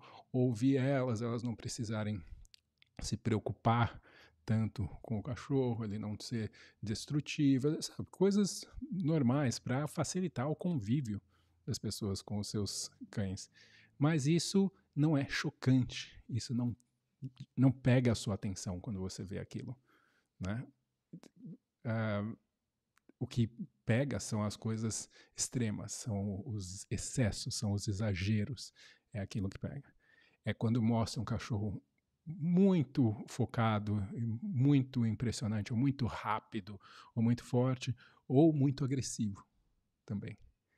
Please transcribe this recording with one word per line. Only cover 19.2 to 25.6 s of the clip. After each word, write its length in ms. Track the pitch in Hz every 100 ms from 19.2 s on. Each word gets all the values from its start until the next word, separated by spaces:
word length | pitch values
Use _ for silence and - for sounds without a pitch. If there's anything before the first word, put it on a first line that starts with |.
vê 160 | 98 95
aquilo, 380 | 90 107 117 123 _ _ _ _ _ -
né? 260 | 92 113 - _ _ _ _ 175 - _ 196 202 _ _ 120
Ah, 380 | 113 110 104 107 120 _ _ _ _ _ _ _ -
o 60 | 123
que 220 | - 113 - 190 _ -
pega 340 | 117 143 104
são 240 | - 110
as 120 | 104 -
coisas 540 | 113 110 113 - - - - -
extremas, 580 | - 135